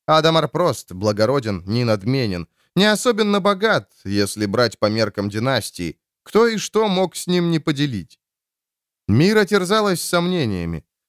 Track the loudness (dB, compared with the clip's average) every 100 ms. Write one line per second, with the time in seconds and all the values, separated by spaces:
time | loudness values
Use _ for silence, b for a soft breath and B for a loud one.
0 | 0 2 4 2 0 0 -2 -2 -8 -4
1 | -2 2 0 0 -2 -6 -4 -2 0 0
2 | -2 -2 -2 -6 -10 _ _ 0 2 2
3 | 0 0 0 0 0 0 0 0 -4 _
4 | -4 0 0 -2 -2 0 0 0 0 0
5 | -2 -2 -4 -2 0 -2 -4 -8 -8 -10
6 | _ _ 0 2 2 0 -4 -2 0 0
7 | -2 -4 -2 0 2 0 -2 -2 -2 -4
8 | -10 _ _ _ _ _ _ _ _ _
9 | 2 4 4 4 2 2 2 0 0 -2
10 | -2 -2 0 -2 -2 -4 -4 -8 -12 _